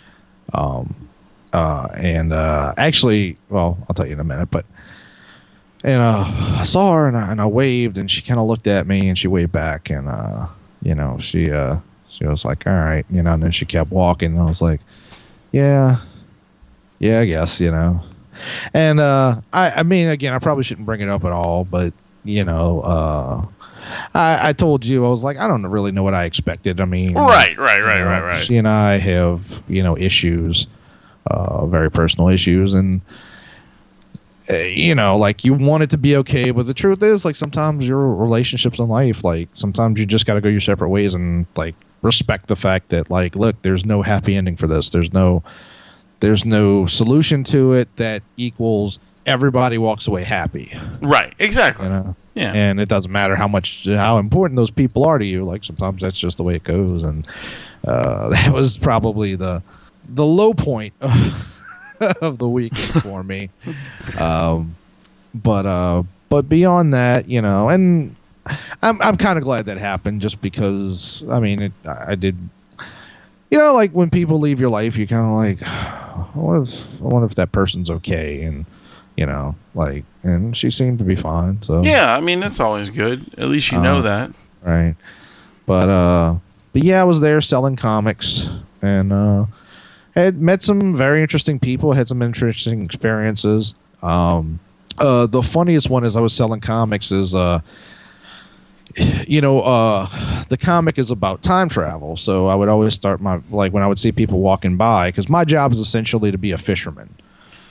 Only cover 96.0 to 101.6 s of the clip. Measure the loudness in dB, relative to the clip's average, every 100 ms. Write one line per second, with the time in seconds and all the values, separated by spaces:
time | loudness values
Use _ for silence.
96 | 0 2 0 2 -2 -2 -2 -2 0 -2
97 | -2 -2 0 0 0 0 -4 -14 -20 -20
98 | -20 -20 -20 -20 -20 -20 _ _ -16 -2
99 | 0 0 0 2 4 4 4 2 2 0
100 | -4 -6 -6 -6 -4 -2 2 2 2 0
101 | -2 -2 -2 -2 0 2